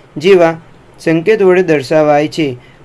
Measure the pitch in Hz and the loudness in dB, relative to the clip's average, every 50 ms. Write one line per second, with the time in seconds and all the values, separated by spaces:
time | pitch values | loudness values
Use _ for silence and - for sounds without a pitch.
0 | _ _ - 151 143 190 196 180 170 165 165 165 - - - - - - - - | _ _ -10 -2 2 2 4 4 2 0 -2 -6 -14 -20 -20 -20 -20 -20 -18 -8
1 | - 170 160 165 165 208 220 190 196 185 180 185 185 165 156 147 131 - 165 156 | -4 -2 -2 -2 0 -2 0 2 2 2 2 2 0 0 -2 -2 -2 -2 0 0
2 | 151 151 147 147 151 147 - 160 156 139 123 123 - - _ _ | 2 2 0 0 -2 -4 -4 -4 -6 -6 -6 -10 -16 -20 _ _